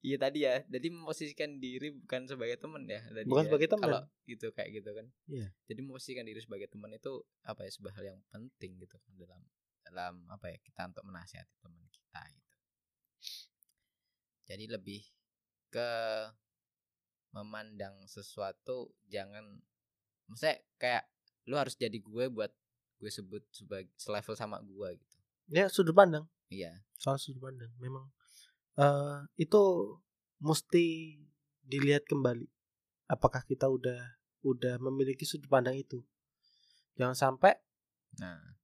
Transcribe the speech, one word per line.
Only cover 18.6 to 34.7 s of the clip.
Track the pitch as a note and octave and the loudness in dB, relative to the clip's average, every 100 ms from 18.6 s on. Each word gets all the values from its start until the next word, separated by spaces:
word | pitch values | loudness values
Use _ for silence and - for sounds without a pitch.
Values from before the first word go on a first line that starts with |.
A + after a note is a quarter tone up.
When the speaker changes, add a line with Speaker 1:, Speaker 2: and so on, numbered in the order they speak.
| - B2+ - _ | -10 -10 -10 _
Speaker 1:
jangan, | G2+ G2+ G2 G#2 G#2+ G2+ _ _ _ _ _ _ | _ -10 -10 -16 -20 -20 _ _ _ _ _ _
maksudnya | _ A2+ D#3 - _ _ | _ -4 -2 -2 _ _
kayak | B2 A#2+ - _ _ _ | 0 0 -4 _ _ _
lu | - C#3 | -4 -2
harus | C3+ | -2
jadi | - A#2+ | -2 -4
gue | G#2+ G#2+ A2 C3 | -4 -8 -2 -2
buat | A2 G#2 _ _ _ _ _ | 0 -6 _ _ _ _ _
gue | G#2 | -10
sebut | G#2+ F#2 G#2 _ | -10 -10 -14 _
sebagai | - G2+ G2 F2 | -20 -10 -10 -10
selevel | _ - G#2 - | _ -4 -4 -4
sama | G#2+ G#2+ G#2 | -8 -6 -8
gue | G#2 G2 G2+ | -12 -10 -10
gitu. | - _ _ _ _ - | -10 _ _ _ _ 0
Speaker 2:
Ya, | D#3 G3 | 4 4
sudut | - E3+ | 4 8
pandang. | F3 F#3+ D3+ D#3+ _ _ | 10 10 8 -6 _ _
Speaker 1:
Iya. | G2 E2+ F2 _ | -10 -10 -12 _
Speaker 2:
Soal | - C3+ C3+ | -4 -2 -2
sudut | - C3 | -4 -12
pandang, | C3 C3 A#2 A#2+ | -14 -14 -16 -12
memang, | B2+ C3+ C3+ _ _ - - _ _ | -10 -10 -14 _ _ -20 -20 _ _
eh, | - C#3+ C#3+ C#3+ C#3+ C#3+ - | 4 6 6 -2 -8 -12 -4
itu | D#3+ G#3+ G3 F3 G3 - _ _ _ _ | 6 8 8 6 -2 -8 _ _ _ _
mesti | C#3+ D#3 - F3 E3+ D#3+ D#3+ D3+ D3 _ _ _ | 0 0 4 4 6 0 -8 -14 -20 _ _ _
dilihat | C3 C#3 C#3 C#3+ | -6 0 4 4
kembali. | - C#3+ B2+ A#2+ - _ _ _ _ _ _ | 4 2 2 0 -8 _ _ _ _ _ _
Apakah | - - B2+ | 4 4 2
kita | - C3 C3+ | -4 0 2
udah, | B2+ B2+ B2 B2 - _ _ | 2 -2 -6 -12 -18 _ _
udah | C#3 B2 B2 | -2 0 -2